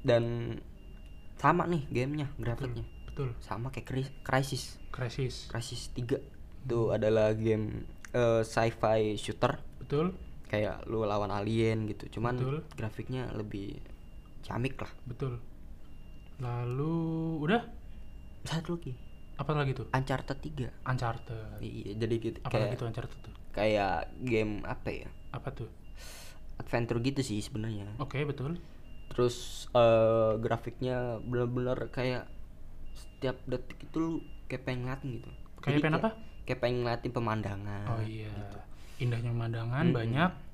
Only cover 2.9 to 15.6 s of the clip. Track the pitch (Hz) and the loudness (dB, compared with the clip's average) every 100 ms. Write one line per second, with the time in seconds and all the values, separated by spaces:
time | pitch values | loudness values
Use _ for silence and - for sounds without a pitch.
2.9 | - - - 131 113 - 98 123 131 - | -8 -10 -4 -4 -4 -6 -4 -4 -6 -4
3.9 | 123 135 - - 131 135 127 - - - | -2 -2 -6 2 2 2 -2 -6 -10 -8
4.9 | - 123 - 131 - - 113 117 123 - | -4 -4 0 -2 -2 -6 -4 -4 -6 -6
5.9 | - 120 127 - - - - 131 117 113 | -4 0 0 0 -12 -14 -10 0 4 4
6.9 | 107 110 110 107 110 110 107 107 117 117 | 6 6 8 6 6 4 4 2 -2 -6
7.9 | - - 127 120 113 110 - 113 - 110 | -10 -2 4 6 6 4 4 4 4 4
8.9 | 110 107 104 - - 123 - - - 120 | 6 4 2 -2 2 2 2 -6 -10 -2
9.9 | 143 175 185 - - - 107 104 - - | 2 2 0 -10 -10 -2 0 2 -2 -2
10.9 | 110 110 104 101 101 104 113 113 113 107 | 0 2 2 2 0 2 4 4 4 0
11.9 | 101 - - 113 123 131 147 160 - 110 | -4 -6 -2 0 2 0 -2 -6 -6 -6
12.9 | - - 127 117 110 107 104 101 - - | -4 -6 -4 -4 -4 -4 -4 -6 -8 -10
13.9 | - - - - - - - 127 - - | -12 -12 -14 -14 -12 -6 -2 -2 -2 -8
14.9 | - - 120 131 120 - - | -8 -10 -4 -4 -4 -10 -12